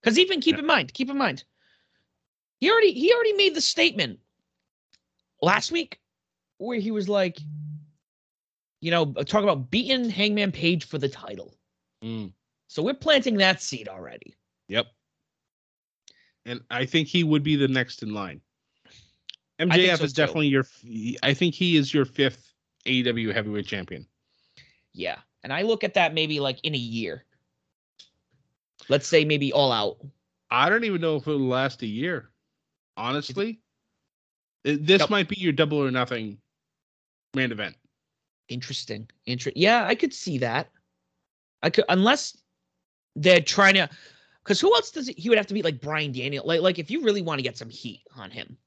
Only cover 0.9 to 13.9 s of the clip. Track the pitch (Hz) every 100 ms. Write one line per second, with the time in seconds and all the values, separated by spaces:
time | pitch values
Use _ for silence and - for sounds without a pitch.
0.9 | - 262 277 240 135 - _ _ _ _
1.9 | _ _ _ _ _ _ _ 294 453 415
2.9 | 254 330 480 453 403 392 311 - - 330
3.9 | 208 139 - _ _ _ _ _ _ _
4.9 | _ _ _ _ _ 165 208 - 339 294
5.9 | - _ _ _ _ _ _ 208 240 202
6.9 | 214 190 202 185 170 151 - - - -
7.9 | _ _ _ _ _ _ _ _ _ 165
8.9 | 170 156 120 143 214 202 147 127 208 247
9.9 | 262 240 180 208 208 202 156 170 175 -
10.9 | 151 135 - - 101 - _ _ _ _
11.9 | _ 113 113 98 95 _ _ _ - 180
12.9 | 277 311 285 254 214 190 185 - 139 104